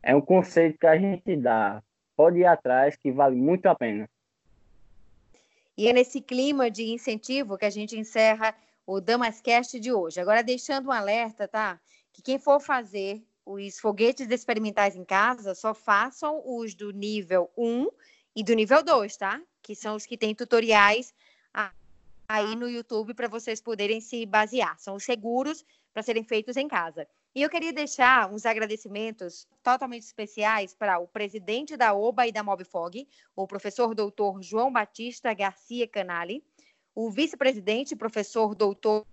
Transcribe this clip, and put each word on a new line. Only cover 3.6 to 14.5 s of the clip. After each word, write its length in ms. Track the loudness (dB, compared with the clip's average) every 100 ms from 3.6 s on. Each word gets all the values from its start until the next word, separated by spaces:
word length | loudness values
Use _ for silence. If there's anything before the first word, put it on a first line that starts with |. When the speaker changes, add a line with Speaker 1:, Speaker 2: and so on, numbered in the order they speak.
| 2
Speaker 1:
a 80 | 2
pena. 340 | 0 -4 -8 _ _ _ _ _ _ _ -20 -20 -20 _ _ _ _ _ _ 0
Speaker 2:
E 100 | 4
é 60 |
nesse 260 | 6 4 -2
clima 500 | -6 -2 0 2 0
de 220 | -2 -6
incentivo 680 | -6 -6 -8 -4 -4 -4 -2
que 80 | -4
a 40 |
gente 280 | -4 -8 -8
encerra 580 | -4 4 4 4 -2 -4 _ _ -6
o 140 | -4
Damascast 800 | 0 0 0 -4 2 2 2 -8
de 140 | -2
hoje. 260 | -2 -2 -4
Agora, 240 | 2 2
deixando 460 | 2 -4 -2 -6 -2
um 20 |
alerta, 560 | -4 0 -2 -2 -6 -6
tá? 320 | -4 -4 -8 _ _ _
Que 100 | _
quem 180 | -6 -4
for 200 | 4 2
fazer 640 | 4 -2 -2 -8 -6 -8 _ _ -14
os 340 | -12 -12 -4
foguetes 500 | -4 2 0 0 -4
experimentais 680 | -4 -2